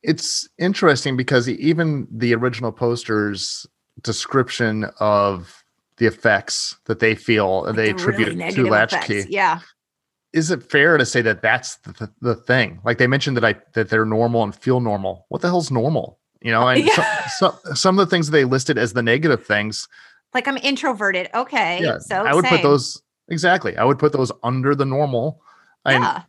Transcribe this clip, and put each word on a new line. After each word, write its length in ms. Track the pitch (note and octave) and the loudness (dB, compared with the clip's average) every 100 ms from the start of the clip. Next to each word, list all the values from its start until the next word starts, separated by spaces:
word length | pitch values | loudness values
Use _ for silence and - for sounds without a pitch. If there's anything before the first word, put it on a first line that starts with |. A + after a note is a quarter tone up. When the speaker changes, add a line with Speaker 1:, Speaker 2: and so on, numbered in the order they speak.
Speaker 1:
It's 440 | C#3+ D#3 - - - - | -2 -2 -2 -6 -8 -4
interesting 580 | F3+ G3+ F3 C3 D3 B2+ | -2 2 2 2 0 -2
because 320 | B2+ C3 A#2+ | 2 2 0
e-, 40 | |
even 540 | - D3+ D#3+ D#3+ C#3+ - | 0 0 2 0 -2 -6
the 240 | A2+ A#2+ A#2 | -4 0 2
original 360 | B2 A2+ A#2 | 0 -2 -8
poster's 920 | - A#2+ A#2+ - G#2+ G#2 G2 - - - _ _ - | -2 -2 -2 -2 0 0 -4 -8 -10 -16 _ _ -12
description 840 | - G#2+ - C3+ B2 - A2+ G#2+ G#2 - | -8 -6 -2 0 0 -2 -2 -2 -6 -2
of 640 | G#2+ G#2 G2+ F#2+ F2+ - _ _ _ _ | 2 4 2 0 -10 -20 _ _ _ _
the 80 | A#2 | 0
effects 720 | - A2+ G2+ - - - - - | 2 2 2 0 -8 -8 -10 -8
that 140 | A2 | 0
they 160 | A2+ G#2+ | 0 0
feel 500 | - A2 G2 F#2 - | 0 2 2 0 -2
and 100 | A2 | 0
Speaker 2:
Like 100 | G#2+ | 0
Speaker 1:
they 60 | |
Speaker 2:
the 60 | F#2+ | 0
Speaker 1:
attribute 300 | A2 G#2 E2 | -2 0 -2
Speaker 2:
really 40 | |
Speaker 1:
to 60 | E2+ | -2
Speaker 2:
negative 300 | F2+ F#2+ A#2 | -4 0 2
Speaker 1:
latchkey. 480 | G#2+ A2+ F3 - G2+ | 2 2 -2 -4 -4
Speaker 2:
effects. 120 | G2 | -4
Yeah. 280 | G3 F#3 E3 - _ _ _ _ _ _ | -2 0 -2 -8 _ _ _ _ _ _
Speaker 1:
Is 160 | D#3+ D#3 | -4 -2
it 140 | D#3 | -4
fair 340 | _ D3 D3+ D#3 | _ 2 4 4
to 80 | A#2+ | 2
say 160 | B2+ | 2
that 200 | A2+ F#2+ | 0 0
that's 340 | A2 B2 - - | 0 -2 -4 -16
the, 140 | - | -20
the, 200 | F#2+ G#2+ _ | -14 -14 _
the 140 | A#2+ A2+ | -4 -4
thing? 440 | - B2+ G#2+ E2+ G#2 | 0 0 0 -4 -4
Like, 120 | A#2+ | 0
they 60 | B2 | 2
mentioned 300 | C3+ C#3+ A#2+ | 2 0 0
that 80 | |
I, 120 | A2 G#2 _ | 0 0 _
that 160 | A2+ G#2 | -4 0
they're 160 | A2 A2 | 0 0
normal 380 | A2 A#2 A#2 | 0 0 0
and 120 | G#2 - | -2 -4
feel 240 | - B2+ | -2 0
normal. 460 | A#2 G#2 F#2+ F#2 _ | 0 -4 -6 -10 _
What 140 | - | -4
the 80 | F3 | 0
hell's 200 | F3+ D#3 | 0 0
normal? 480 | B2+ B2+ C#3+ - _ _ _ | -2 0 -2 -4 _ _ _
You 100 | A#2 | -2
know, 180 | A2+ B2 | 2 4
and 160 | B2+ E4 | 4 4
Speaker 2:
<laughs> 0 | |
Yeah. 420 | A4 - - - | 2 0 -4 -6
Speaker 1:
so, 240 | - F#3 - - | 0 0 -2 -8
so, 80 | |
some 260 | C#3+ F#3+ F#3 | 0 2 2
of 80 | F3+ | 2
the 20 | |
things 200 | F3+ D3+ | 0 2
they 160 | D3+ B2+ | 2 4
listed 320 | C3 - B2 | 0 0 0
as 160 | A#2 | 0
the 100 | A#2 | 0
negative 420 | A#2 B2+ D#3+ A#2+ - | 2 2 2 0 0
things. 440 | G#2 G#2+ A2 - - - _ _ | -2 -2 -8 -14 -20 -20 _ _
Speaker 2:
Like, 140 | B3+ C4 | -6 -4
"I'm 80 | C4+ | -4
introverted." 760 | C#4 C4+ D4+ G#3+ G3+ F#3 F3+ A#3 | -4 -2 -4 -2 -2 -2 -4 -6
Okay. 460 | C4 C4 F3 F3 | -2 -2 -2 -2
Speaker 1:
Yeah, 140 | E3 - | -2 -4
Speaker 2:
So 240 | - F#3+ | -4 -2
Speaker 1:
I 100 | G#3+ | 2
would 120 | A#3+ B3+ | 2 4
put 100 | B3 | 2
Speaker 2:
same. 80 | |
Speaker 1:
those, 380 | D3+ C#3+ - - _ _ _ | 4 2 0 -12 _ _ _
exactly. 480 | E3 F3 F#3+ G2 E2 | 0 2 2 0 0
I 80 | |
would 160 | A#2 C3+ | 0 2
put 140 | D3+ | 2
those 180 | C#3+ B2 - | 2 -2 -2
under 320 | A#2 C3 C3+ | -4 0 0
the 120 | C#3 C3+ | 0 0
normal. 560 | C3+ D3 B2 C#3 D#3 _ _ _ _ | 0 0 -2 -4 -8 _ _ _ _
And 200 | C#3 C3 | 0 2
Speaker 2:
Yeah. 180 | B2 - | 2 -4